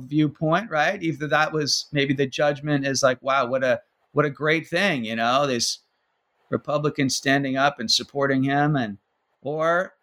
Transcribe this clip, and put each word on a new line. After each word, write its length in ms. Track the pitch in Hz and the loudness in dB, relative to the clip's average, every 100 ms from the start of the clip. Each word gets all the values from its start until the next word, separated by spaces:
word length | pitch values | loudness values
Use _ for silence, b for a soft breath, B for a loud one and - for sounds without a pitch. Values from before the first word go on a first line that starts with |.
| 127 | -2
viewpoint, 640 | 151 151 - 156 175 220 | 2 2 0 0 0 0
right? 320 | 156 160 202 | 0 0 0
Either 240 | 165 139 147 | -4 -4 0
that 260 | 151 156 | 2 2
was 360 | 156 147 - - | 0 -2 -4 -4
maybe 220 | 147 139 | -2 0
the 120 | 139 135 | 0 -2
judgment 600 | - 147 143 151 143 139 | 0 0 0 0 0 0
is 160 | 131 | 2
like, 180 | 131 127 | 2 2
"Wow, 280 | 135 139 120 | 0 0 0
what 140 | 131 | 0
a, 200 | 131 117 - _ _ | 0 0 -4 _ _
what 120 | 139 | 0
a 60 | 151 | 0
great 360 | 135 151 160 147 | 0 0 0 -2
thing, 380 | 170 196 139 | -2 0 -2
you 100 | 110 113 | -4 -2
know, 300 | 117 135 143 | 2 2 2
this 340 | 120 - - _ _ _ _ _ _ - | 0 -2 -4 _ _ _ _ _ _ -6
Republican 640 | 120 - 147 147 143 135 | -6 -2 -2 -2 0 -2
standing 480 | - 139 139 135 135 | -2 0 0 0 0
up 200 | 143 143 | 0 0
and 120 | 110 | -2
supporting 540 | - 120 143 139 135 | -2 -2 -2 0 2
him," 320 | 135 143 147 143 | 2 2 2 2
and, 200 | 107 101 _ _ _ _ | -2 -6 _ _ _ _
or 500 | 131 156 160 175 190 _ | -8 -2 0 0 -2 _